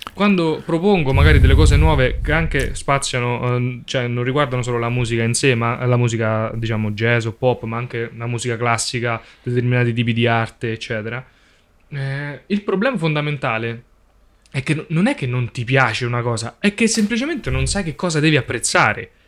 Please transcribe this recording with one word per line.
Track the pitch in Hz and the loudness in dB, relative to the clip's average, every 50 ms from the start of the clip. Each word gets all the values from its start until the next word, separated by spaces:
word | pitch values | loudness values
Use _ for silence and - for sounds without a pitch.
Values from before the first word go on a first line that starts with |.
| - - - | -18 -16 -4
quando | - 196 208 196 180 165 160 156 - - | 0 2 4 4 4 2 0 0 -2 -2
propongo | - 165 160 175 208 208 180 151 135 135 | -2 -2 0 2 2 2 2 2 2 4
magari | 135 - 156 151 151 | 4 6 6 6 8
delle | - 131 135 | 8 8 8
cose | 135 - - 147 147 | 8 8 6 6 6
nuove | 151 160 156 139 127 123 - - | 6 6 4 4 2 2 0 -2
che | - - 147 | -2 0 0
anche | 160 165 151 - 143 127 113 - | 0 0 0 0 -2 -2 -2 -4
spaziano, | - - - 139 135 - - - 127 120 123 120 120 123 123 123 | -6 -2 -2 0 0 0 -2 -4 -2 -2 -2 -2 -2 -2 -2 0
ehm, | 123 123 123 123 120 - | 0 0 -2 -4 -8 -10
cioè | - - 135 120 120 | -6 -4 -4 -2 -2
non | 120 120 123 | -2 -2 -2
riguardano | 127 131 147 147 131 127 127 120 | -2 0 0 0 0 -2 -4 -2
solo | 123 120 117 | -2 -2 -2
la | 117 117 | -2 -2
musica | 120 123 123 110 117 113 113 | -2 -2 -2 0 0 0 0
in | 117 117 | 0 0
sé, | - - 139 123 | 2 2 2 2
ma | 117 117 117 120 - 127 | 2 0 0 -2 -2 0
la | 123 123 120 | 2 2 2
musica, | 120 117 117 110 113 110 110 110 110 113 - | 2 2 0 0 0 0 0 -2 -2 -4 -4
diciamo, | 113 117 110 113 107 107 107 | -6 -4 -4 -2 -2 -2 -2
jazz | 104 104 113 117 120 117 113 | -2 0 0 2 2 0 0
o | 113 | -2
pop, | 107 - - 127 120 - - | -4 -2 0 0 0 0 -4
ma | 113 113 117 | -6 -6 -6
anche | 123 123 - 117 117 117 - 113 | -8 -8 -6 -8 -8 -8 -8 -8
la | 117 | -6
musica | 120 120 113 - 123 117 107 | -6 -6 -4 -4 -4 -4 -2
classica, | 120 120 117 110 - - - 123 113 120 117 110 - - - _ _ | 0 0 0 0 -2 -4 -4 -4 -4 -4 -4 -6 -8 -14 -20 _ _
determinati | 127 120 123 120 123 123 123 123 120 117 | -2 -2 0 0 2 2 2 2 2 0
tipi | 120 117 117 117 | 0 0 0 0
di | 117 117 117 | 2 2 2
arte, | 117 113 113 113 - _ - 117 | 2 0 0 -4 -6 _ -8 -6
eccetera. | 110 110 - - 120 107 104 113 117 127 131 - _ _ _ _ _ _ _ _ _ _ _ _ | -6 -8 -8 -8 -8 -6 -6 -8 -10 -10 -12 -16 _ _ _ _ _ _ _ _ _ _ _ _
Eh, | 151 143 135 135 135 139 143 143 143 131 - - | -10 -8 -6 -6 -6 -6 -8 -10 -12 -14 -6 -4
il | 202 202 - | -4 -2 -2
problema | - 202 190 208 269 262 185 | -2 -2 0 0 0 0 0
fondamentale | 160 165 151 151 147 151 147 139 147 131 113 110 113 117 117 117 - _ _ _ _ _ _ _ _ _ _ _ _ _ | 0 0 0 0 -2 -2 -4 -4 -2 -2 -2 -2 -4 -4 -6 -8 -12 _ _ _ _ _ _ _ _ _ _ _ _ _
è | - 143 127 | -8 -6 -2
che | - 151 | -2 -2
n-, | 156 - - | -4 -4 -2
non | 160 160 190 254 | 0 2 2 2
è | 285 | 0
che | - - 123 | -2 -4 -4
non | 123 127 123 113 | -2 -2 -4 -4
ti | - - 120 | -6 -8 -4
piace | 110 131 135 131 113 107 - 127 | 0 2 2 2 2 0 -2 -2
una | 117 120 120 117 | -2 -2 -2 -2
cosa, | 120 117 110 110 117 - _ | -2 -2 -2 -4 -8 -8 _
è | - 202 202 | -2 -2 0
che | - 233 220 | 2 0 2
semplicemente | 220 226 208 202 240 226 262 302 339 247 - 135 | 2 0 0 0 0 -2 -2 -4 -6 -6 -4 -4
non | 113 131 - - | -2 -2 -2 -2
sai | - 202 196 | -2 -2 -4
che | 165 139 | -4 -6
cosa | - - 180 156 151 | -4 -4 -2 0 2
devi | 147 160 151 | 2 4 4
apprezzare. | 139 120 - 127 117 - - - 185 156 113 104 - 104 - _ _ _ | 2 2 0 -4 -4 -4 0 2 4 4 4 2 -2 -6 -12 _ _ _